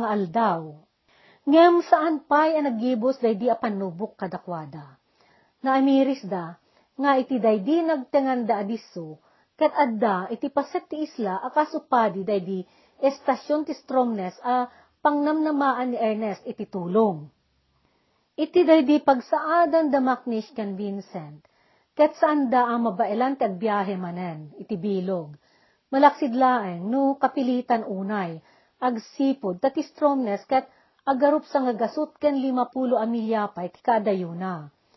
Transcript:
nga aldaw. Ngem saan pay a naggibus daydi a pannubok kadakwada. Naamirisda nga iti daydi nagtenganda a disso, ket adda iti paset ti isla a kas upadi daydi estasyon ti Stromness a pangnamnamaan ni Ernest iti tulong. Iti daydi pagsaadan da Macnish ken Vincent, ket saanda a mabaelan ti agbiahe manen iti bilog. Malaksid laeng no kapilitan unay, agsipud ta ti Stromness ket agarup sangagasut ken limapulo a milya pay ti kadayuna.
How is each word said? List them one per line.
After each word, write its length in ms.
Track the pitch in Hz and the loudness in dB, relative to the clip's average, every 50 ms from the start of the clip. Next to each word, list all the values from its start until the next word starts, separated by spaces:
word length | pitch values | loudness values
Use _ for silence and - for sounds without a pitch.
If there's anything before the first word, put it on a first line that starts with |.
| 226 | -2
nga 40 | 214 208 | -2 -2
aldaw. 480 | 208 190 165 160 233 226 208 175 165 160 156 151 151 _ _ _ _ _ _ _ _ _ _ _ _ - 285 | -2 -2 -2 0 0 2 2 0 -2 -6 -12 -16 -20 _ _ _ _ _ _ _ _ _ _ _ _ 0 4
Ngem 340 | 294 330 339 349 349 349 - - | 6 8 8 8 6 4 4 2
saan 340 | 349 311 302 339 311 285 - - | 2 2 2 -2 -2 -4 -2 0
pay 300 | 285 294 320 320 320 302 | 2 2 4 2 2 0
a 20 | 285 | -2
naggibus 560 | 277 233 214 233 254 254 214 226 262 262 254 | -2 -2 -2 -2 -2 -2 0 0 -2 -2 0
daydi 320 | 240 220 220 185 240 240 | 0 0 0 0 0 -2
a 60 | 226 - | -2 0
pannubok 560 | - 220 202 196 196 185 165 175 214 208 - | -2 -6 -4 -4 -6 -8 -6 -8 -10 -10 -8
kadakwada. 840 | - 196 175 185 170 - 185 175 160 156 139 147 156 143 139 131 _ _ _ _ _ _ _ _ _ _ _ _ _ - | -8 -8 -8 -8 -10 -10 -10 -10 -10 -10 -12 -16 -18 -20 -20 -20 _ _ _ _ _ _ _ _ _ _ _ _ _ -2
Naamirisda 960 | 262 262 269 269 277 269 269 269 269 269 269 - 180 196 180 170 160 175 _ _ _ _ _ _ _ _ | 0 2 4 4 4 6 4 4 2 0 -4 -6 -8 -8 -8 -8 -10 -14 _ _ _ _ _ _ _ _
nga 140 | - 269 285 269 262 | -2 0 2 2 2
iti 240 | 254 - 262 233 214 | 0 0 -2 2 2
daydi 420 | 220 214 208 190 254 320 339 330 | 2 2 2 2 0 0 2 2
nagtenganda 720 | 330 311 269 247 - - 277 269 269 262 247 233 208 220 | 0 0 -2 -4 0 0 0 2 2 0 -2 0 0 -2
a 80 | 202 202 | -2 -2
disso, 560 | 196 226 214 - - - 180 165 156 151 - _ _ _ _ _ _ _ | -4 -6 -8 -8 -14 -14 -14 -12 -12 -14 -18 _ _ _ _ _ _ _
ket 160 | - 311 302 - | 0 0 0 2
adda 600 | - 285 247 226 208 240 214 190 180 190 208 233 | 2 0 0 2 0 0 0 0 0 -2 -6 -8
iti 160 | - 285 277 | -6 -6 -4
paset 400 | - 285 277 - - 359 - - | -2 -4 -4 -2 -6 -8 -6 -6
ti 160 | 311 302 302 | -8 -8 -8
isla 400 | - - - 214 190 185 190 - | -8 -6 -6 -4 -4 -4 -4 -6
a 80 | - - | -2 0
kas 240 | 302 302 302 - | 0 0 0 -2
upadi 480 | 302 - - 262 240 226 208 170 196 190 | -10 -4 0 2 2 2 2 0 -4 -4
daydi 400 | 214 208 196 175 185 190 185 180 _ _ _ _ _ _ - | -2 -2 -2 -2 -4 -6 -6 -8 _ _ _ _ _ _ 0
estasyon 680 | - 277 269 - - 269 254 - - - 294 302 294 - | 0 0 0 0 -2 -2 -2 -2 -2 -2 -2 -2 -2 -6
ti 40 | 277 | -10
Stromness 640 | - _ - 262 262 247 240 226 202 180 208 - - | -12 _ -2 0 0 0 0 -2 -4 -6 -8 -10 -8
a 280 | - 247 247 254 247 247 _ _ _ _ _ _ - | -4 -2 0 0 -2 -4 _ _ _ _ _ _ 0
pangnamnamaan 880 | 294 294 294 294 302 311 311 302 311 302 277 277 269 247 247 254 254 240 | 0 2 2 0 0 0 0 0 0 0 0 0 0 0 0 -2 -4 -2
ni 60 | 240 | -2
Ernest 440 | 233 220 214 214 220 208 185 - - 240 | -2 -2 -2 -2 -4 -6 -6 -8 -10 -14
iti 160 | - - 202 | -10 -10 -12
tulong. 640 | - - 190 170 175 185 220 226 208 170 151 147 143 _ _ _ _ _ _ _ _ _ _ _ _ _ _ _ _ _ _ _ _ _ | -8 -8 -8 -6 0 2 2 2 2 0 -4 -10 -16 _ _ _ _ _ _ _ _ _ _ _ _ _ _ _ _ _ _ _ _ _
Iti 280 | - 311 302 - 359 339 | -6 -6 0 2 2 6
daydi 360 | 311 320 320 262 269 294 294 | 6 6 6 6 4 2 2
pagsaadan 920 | - 285 269 247 - - 320 294 311 311 320 339 339 294 320 330 320 285 269 | 4 2 2 2 2 -2 -2 -2 0 0 2 2 2 4 4 2 2 2 0
da 80 | 269 | 0
Macnish 520 | 254 262 247 247 - 247 226 220 214 - - | 0 0 -2 -2 -4 -4 -4 -4 -6 -8 -10
ken 240 | - 208 202 190 | -8 -8 -8 -6
Vincent, 640 | 185 208 202 196 202 190 - - 180 151 147 151 147 _ _ _ _ _ _ _ _ _ _ - | -6 -8 -8 -8 -10 -12 -12 -14 -14 -14 -14 -18 -20 _ _ _ _ _ _ _ _ _ _ 2
ket 200 | - 302 311 302 - | 2 2 2 4 2
saanda 480 | 339 302 302 294 277 233 254 247 247 233 | 2 2 2 2 2 2 2 2 2 2
a 80 | 233 | 0
mabaelan 600 | 233 233 226 190 208 220 190 208 226 247 269 277 | 0 0 -2 0 0 -2 -2 0 0 0 -2 0
ti 80 | 269 254 202 | -2 -2 -2
agbiahe 480 | 185 175 220 214 202 202 190 202 196 | -2 -2 -2 -2 0 0 -2 -2 -4
manen 560 | 185 185 175 175 180 185 175 160 156 156 147 - - | -6 -6 -8 -8 -6 -8 -8 -8 -10 -14 -16 -16 -18
iti 160 | 196 - 214 | -10 -8 -8
bilog. 560 | 175 170 208 196 185 180 190 190 170 156 147 147 - _ _ _ _ _ _ _ _ _ - | -6 -4 -2 -2 -2 -2 -2 -4 -4 -6 -10 -16 -20 _ _ _ _ _ _ _ _ _ -4
Malaksid 480 | 262 277 294 285 285 - 311 247 226 | 2 6 6 6 4 4 -4 -2 0
laeng 480 | 254 262 254 254 233 202 185 175 170 180 | 2 2 4 2 2 -2 -4 -8 -8 -6
no 320 | 208 247 269 277 269 277 | -4 -2 0 0 0 0
kapilitan 680 | 277 262 254 - 294 254 247 247 247 247 - 240 226 - - | 0 0 0 0 0 0 0 0 -2 0 0 -2 -2 -2 -6
unay, 520 | 196 190 196 196 214 202 180 165 165 160 _ _ _ _ _ _ _ - | -8 -6 -6 -6 -4 -4 -4 -6 -8 -12 _ _ _ _ _ _ _ -4
agsipud 800 | 254 254 240 220 - - - - 269 269 269 269 - 190 180 180 | -4 -2 -2 -4 -8 -12 -6 -2 0 0 0 0 -4 -6 -6 -2
ta 120 | - 269 - | -2 -2 -2
ti 80 | 311 | -2
Stromness 640 | 285 - _ - 302 285 277 269 247 208 202 196 - | -6 -6 _ 0 0 0 0 0 -2 -2 -4 -6 -4
ket 240 | - 269 262 262 - _ _ _ _ _ _ - 277 | 0 0 0 0 -2 _ _ _ _ _ _ -2 -2
agarup 400 | 277 240 285 285 302 302 302 - | 0 2 4 2 2 2 -2 -2
sangagasut 680 | - 277 262 247 226 202 226 208 - 302 302 302 _ - | -2 0 0 0 -2 -2 -4 -4 -2 -4 -6 -6 _ -2
ken 200 | - 294 277 269 | -2 0 0 0
limapulo 600 | 262 269 247 254 240 - - 254 262 240 247 214 | -2 -2 0 -2 -2 -2 -2 -4 -2 0 0 0
a 80 | 220 233 | 0 -2
milya 400 | 233 233 220 220 226 214 208 202 - | -2 -4 -2 -2 -2 -2 -2 -4 -6
pay 200 | 185 180 175 _ | -8 -10 -10 _
ti 80 | _ | _
kadayuna. 880 | - - 233 220 202 214 196 185 180 165 170 175 185 185 180 156 151 147 _ _ _ _ _ | -2 0 0 2 2 0 0 0 -2 -6 -6 -8 -6 -6 -8 -8 -10 -16 _ _ _ _ _